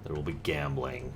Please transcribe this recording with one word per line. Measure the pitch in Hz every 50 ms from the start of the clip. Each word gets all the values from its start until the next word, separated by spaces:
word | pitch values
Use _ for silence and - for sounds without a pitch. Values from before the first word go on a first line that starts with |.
| -
there | - 76
will | 76 73
be | 82 80
gambling. | 73 - - 80 73 73 71 69 67 64 65 65 62 65 65 67